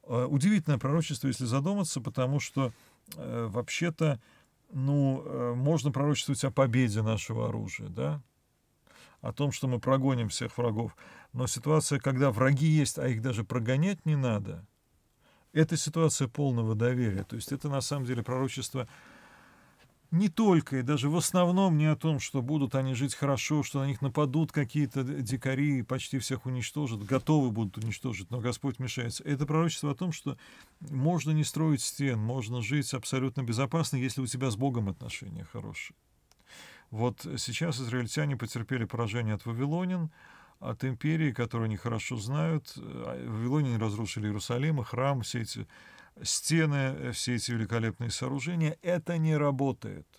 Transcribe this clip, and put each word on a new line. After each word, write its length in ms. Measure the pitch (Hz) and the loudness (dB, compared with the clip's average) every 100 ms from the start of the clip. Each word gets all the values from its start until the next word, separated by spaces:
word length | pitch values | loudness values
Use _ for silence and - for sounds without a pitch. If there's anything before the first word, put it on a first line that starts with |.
| - | -2
Э, 200 | 120 127 | 0 2
удивительное 480 | 139 175 208 156 127 | 2 4 4 2 0
пророчество, 500 | 135 160 156 139 135 | 2 0 0 -2 -2
если 180 | 120 | 0
задуматься, 540 | 123 131 151 202 170 135 | 0 2 2 0 -2 -4
потому 400 | 117 - 127 143 | -4 0 2 0
что, 340 | - - 127 - - _ - | 0 -2 -2 -4 -20 _ -18
э, 320 | - 143 117 113 | -12 -6 -4 -2
вообще-то, 720 | 110 117 - 170 160 160 120 - - _ _ _ | -4 -4 -2 -2 2 0 0 -6 -20 _ _ _
ну, 520 | 151 135 143 139 135 | -2 2 4 4 2
э, 280 | - 135 123 | -4 -2 -2
можно 360 | 120 139 160 135 | 0 2 4 2
пророчествовать 520 | 135 147 139 - 131 | 2 2 2 0 0
о 80 | 135 | 0
победе 500 | - 131 123 123 104 | 4 4 4 4 2
нашего 460 | 110 107 - 113 113 | 2 0 -2 -2 -2
оружия, 400 | 110 101 - 101 | -2 -6 -8 -8
да? 340 | 87 139 147 - _ _ _ _ _ _ - - _ | -4 -2 -2 -8 _ _ _ _ _ _ -20 -20 _
О 100 | - | -10
том, 200 | - 143 | -2 -2
что 160 | - 131 | 0 -2
мы 120 | 123 | 0
прогоним 500 | 139 135 135 127 110 | 2 4 4 2 0
всех 280 | - 117 - | -2 -6 -2
врагов. 380 | 120 110 117 - - - - | 0 0 -4 -8 -20 -20 -12
Но 140 | 123 127 | -4 -2
ситуация, 520 | - 139 156 - 143 | -2 2 2 4 0
когда 300 | - 127 139 | 0 4 4
враги 380 | 107 131 139 160 | 6 4 6 6
есть, 320 | 156 135 - | 6 4 0
а 80 | 131 | 0
их 140 | 113 | 0
даже 220 | 123 113 | -2 -2
прогонять 640 | 113 123 113 131 180 196 | -2 -2 2 2 2 0
не 100 | 156 | 0
надо, 520 | 147 127 107 101 85 104 _ _ _ _ _ _ _ _ | 2 2 0 -2 -10 -14 _ _ _ _ _ _ _ _
это 240 | 151 160 165 | 2 4 2
ситуация 500 | - 165 160 - 127 | -2 2 2 2 -2
полного 480 | - 139 120 110 | 0 0 2 2
доверия. 480 | 107 120 127 117 95 | 2 2 2 2 0
То 120 | 98 | -4
есть 160 | 117 - | -8 -6
это 180 | 139 147 | -4 -2
на 120 | 139 | -2
самом 240 | - 143 | -2 -4
деле 160 | 123 120 | -2 -4
пророчество 680 | 117 127 131 123 - 131 117 - - - - - - - - _ - _ _ | -2 -2 -2 -4 -6 -6 -8 -12 -20 -20 -20 -20 -20 -20 -20 _ -20 _ _
не 180 | 170 202 | 2 2
только 480 | - 220 165 - 135 | 4 6 6 4 -2
и 40 | |
даже 280 | 123 147 139 | 2 2 2
в 60 | |
основном 640 | 170 - 180 175 180 196 156 | 2 2 4 4 6 6 6
не 100 | 156 | 4
о 80 | |
том, 240 | 151 160 147 | 4 2 0
что 220 | - 135 | 0 -2
будут 340 | 120 156 131 | 0 0 2
они 180 | 135 131 | 0 0
жить 220 | 123 139 | 0 -2
хорошо, 480 | - 139 131 - 151 | 0 0 0 2 0
что 160 | - 143 | 2 -2
на 80 | 135 | -2
них 140 | 135 | 0
нападут 500 | 139 117 151 143 160 | -2 0 2 2 0
какие-то 520 | 156 127 151 139 135 | 0 0 0 0 0
д-, 180 | 127 143 | -2 -4
дикари 580 | 120 127 135 135 147 135 | -4 -2 0 2 2 2
и 40 | |
почти 360 | 117 127 - 135 | 0 -4 -2 -4
всех 260 | - 131 | -2 -4
уничтожат, 580 | 131 127 117 147 139 110 | -4 -4 -4 -4 -4 -4
готовы 480 | 101 131 139 156 127 | 0 0 4 4 4
будут 260 | 107 104 - | 2 -2 -2
уничтожить, 540 | 110 - 131 101 92 | -6 -4 -6 -6 -6
но 80 | 123 | -4
Господь 400 | 117 120 143 117 | -2 -2 -4 -4
вмешается. 440 | 127 - 117 - | -6 -4 -4 -6
Это 220 | - 139 | -4 -2
пророчество 460 | 143 156 170 - 147 | 2 2 2 0 -4
о 40 | |
том, 160 | 139 180 | -2 -4
что 260 | 160 139 127 - - - _ | -4 -6 -8 -12 -20 -20 _
можно 520 | 151 135 151 175 151 | -6 0 2 2 2
не 120 | 156 | 0
строить 380 | 147 151 160 143 | 0 0 2 2
стен, 380 | - - 139 113 | -2 -2 0 0
можно 420 | 107 131 110 123 | -2 -2 -4 -4
жить 320 | 110 147 135 | 0 0 0
абсолютно 480 | 131 - 131 131 139 | -6 -2 0 0 -2
безопасно, 560 | 120 113 135 165 151 135 | -2 0 0 0 0 0
если 240 | 127 135 | -2 -2
у 60 | 127 | -4
тебя 240 | 127 131 | -2 -2
с 40 | |
Богом 340 | 104 139 117 98 | 0 0 0 -2
отношения 540 | 85 120 - - - - | -4 -8 -10 -10 -12 -10
хорошие. 460 | 110 107 - - _ _ _ _ _ _ - - - _ | -12 -10 -12 -14 _ _ _ _ _ _ -20 -20 -20 _
Вот 360 | 110 123 - 156 120 | -2 -2 -2 -8 -8
сейчас 420 | - 110 165 123 | -6 -4 -2 -2
израильтяне 580 | 120 123 117 - 147 127 | -2 -4 -2 -2 -2 -2
потерпели 480 | 113 120 107 131 | -4 -6 -4 -2
поражение 480 | 110 117 113 117 110 | -2 -2 -2 -2 -2
от 120 | 104 | -2
вавилонян, 640 | 117 113 139 165 180 180 160 - - - - _ | -4 -2 -2 0 -2 -2 -4 -6 -20 -20 -20 _
от 260 | 123 117 | -10 -4
империи, 460 | 131 120 151 160 156 | -4 -2 0 2 2
которую 320 | 113 117 117 | 0 -2 0
они 100 | 113 | -2
хорошо 400 | 104 120 113 - | -2 -2 -4 -4
знают. 580 | 120 104 143 160 156 - 139 | -6 -2 0 0 -2 -4 -14
А 500 | - 123 120 127 123 | -12 -10 -8 -8 -6
вавилоняне 500 | 110 120 151 135 117 | -4 0 0 2 0
разрушили 500 | 110 104 107 113 104 | 0 -2 -4 -2 -2
Иерусалим, 540 | 104 - 123 151 151 | -2 -2 -2 0 0
храм, 380 | 107 120 135 135 | -2 -2 0 0
все 200 | 110 123 | -2 -6
эти 260 | 110 113 107 - - - - - | -6 -8 -12 -14 -20 -20 -20 -10
стены, 880 | 110 - - 160 156 143 135 143 127 | -4 -2 2 2 4 2 0 -2 -6
все 240 | 113 - | -4 -2
эти 160 | 120 - | -2 -2
великолепные 580 | 117 107 117 110 - 117 | -2 0 0 0 -2 -6
сооружения. 680 | - 127 139 139 170 156 - | -4 -4 -4 -2 0 0 0
Это 360 | 175 175 160 170 | -2 -2 0 0
не 180 | 160 | 2
работает. 720 | 151 147 135 139 - 107 95 - | 4 2 2 0 0 -8 -12 -16